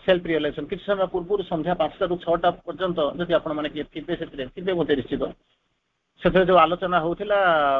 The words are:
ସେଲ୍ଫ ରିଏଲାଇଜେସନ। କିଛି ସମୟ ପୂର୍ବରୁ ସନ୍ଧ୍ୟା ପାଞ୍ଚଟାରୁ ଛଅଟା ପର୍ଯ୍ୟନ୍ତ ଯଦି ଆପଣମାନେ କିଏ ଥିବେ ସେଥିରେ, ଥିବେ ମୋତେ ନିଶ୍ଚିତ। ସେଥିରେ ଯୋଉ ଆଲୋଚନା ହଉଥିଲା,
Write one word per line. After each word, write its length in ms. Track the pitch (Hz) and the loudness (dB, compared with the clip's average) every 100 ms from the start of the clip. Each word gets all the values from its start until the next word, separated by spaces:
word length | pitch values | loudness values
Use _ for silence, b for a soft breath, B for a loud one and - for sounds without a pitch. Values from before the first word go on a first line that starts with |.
| - | 2
ସେଲ୍ଫ 180 | 185 175 | 2 2
ରିଏଲାଇଜେସନ। 400 | 156 151 147 147 | 0 -2 -4 -8
କିଛି 180 | 185 - | -8 -4
ସମୟ 200 | 202 185 | -2 0
ପୂର୍ବରୁ 360 | 185 175 196 | -2 -2 -2
ସନ୍ଧ୍ୟା 320 | 185 170 156 | -2 -4 -2
ପାଞ୍ଚଟାରୁ 400 | 175 156 - 180 175 | 0 -2 -2 -2 -2
ଛଅଟା 320 | - 170 175 | -2 0 2
ପର୍ଯ୍ୟନ୍ତ 480 | 175 - 147 185 170 143 175 | 0 -6 -6 -4 0 -2 -2
ଯଦି 140 | 170 | 0
ଆପଣମାନେ 340 | 160 165 151 151 | 0 0 -4 -6
କିଏ 160 | 151 | -8
ଥିବେ 300 | 139 165 147 165 | -10 -12 -8 -8
ସେଥିରେ, 280 | 160 143 127 | -8 -10 -12
ଥିବେ 260 | - 185 | -8 -4
ମୋତେ 220 | 175 151 139 | -2 0 0
ନିଶ୍ଚିତ। 260 | 120 131 - - _ _ _ _ _ _ _ _ | 0 -4 -4 -8 _ _ _ _ _ _ _ _
ସେଥିରେ 220 | 180 175 180 | 2 4 6
ଯୋଉ 100 | 185 | 6
ଆଲୋଚନା 420 | 160 180 185 175 | 6 2 0 0
ହଉଥିଲା, 380 | 160 170 208 202 185 160 143 | 0 -2 0 2 4 4 2